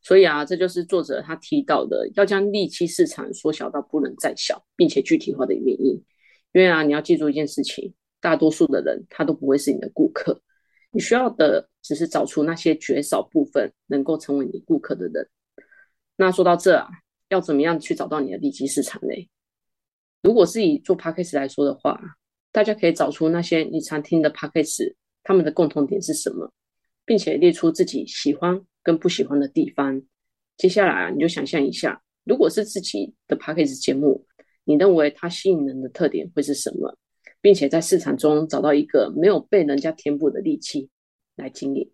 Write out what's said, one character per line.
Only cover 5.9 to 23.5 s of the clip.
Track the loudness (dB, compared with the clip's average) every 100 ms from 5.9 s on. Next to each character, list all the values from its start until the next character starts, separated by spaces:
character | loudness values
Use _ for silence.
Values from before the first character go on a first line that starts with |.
| 0 _ _ _ _ _
因 | 4
为 | 6
啊， | 4
你 | 2
要 | 0
记 | 0 0
住 | 2
一 |
件 | -2 -4
事 | -4
情： | -6 -8 -14 _ _ _
大 | 0
多 | 2 2
数 | 2 0
的 | 2
人 | -2 -6 -10
他 | -6 -4
都 |
不 | -2 0
会 | 0
是 | 0
你 | -4
的 | -6
顾 | 0 0
客， | 0 -6 -6 _ _ _ _ _
你 | -6
需 | 0
要 | 0 0
的 | 2 2 2 -2 _
只 | -8
是 | -4 -2
找 | -2 -2
出 | -2
那 | -2 0
些 | 0 0
绝 | -2 -2
少 | 0 -4
部 | 0 -2
分 | 0 -2 -4 _ _
能 | -4
够 | -2 -4
成 | -2 -4
为 | -4
你 | -8 _
顾 | -2
客 | -2 -8
的 | -6
人。 | -8 -10 _ _ -20 _ _ _ _ _ 0
那 | 2
说 | 4
到 | 4 4
这 | 4 4
啊， | 2 -18 _ _ _
要 | -4
怎 | 0
么 | 0
样 | 0 -2
去 | -4
找 | -6 -4
到 | -4
你 | -6
的 | -6
利 | -6
基 | -6 -4
市 | -4
场 | -6 -6
呢？ | -8 -8 -12 _ _ _ _ _ _ _ _ _
如 | 4
果 | 6 4
是 | 4 0
以 | 0
做 | 0 -2
Podcast | -2 -6 -4 -4
来 | -4
说 | -2 -2
的 |
话， | 0 -4 -4 -12 -20 _ _ _
大 | 0
家 | 0
可 | 2 0
以 |
找 | 2 -2
出 | 0 0
那 | 0
些 | 0